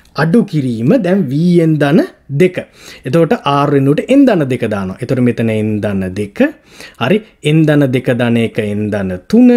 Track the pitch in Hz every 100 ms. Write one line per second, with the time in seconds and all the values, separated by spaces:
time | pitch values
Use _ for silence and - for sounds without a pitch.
0 | _ - 160 233 - 156 131 113 120 254
1 | 170 196 139 143 175 170 160 151 143 185
2 | 370 _ - 139 180 180 - _ - -
3 | 135 165 160 240 143 143 143 143 135 151
4 | - 277 262 185 131 127 117 101 92 185
5 | 120 127 123 113 113 110 107 107 104 98
6 | 92 92 101 - 294 - _ - - -
7 | 123 208 - _ 147 160 151 147 139 127
8 | 131 120 120 117 110 - 107 104 107 101
9 | 95 180 - 226 247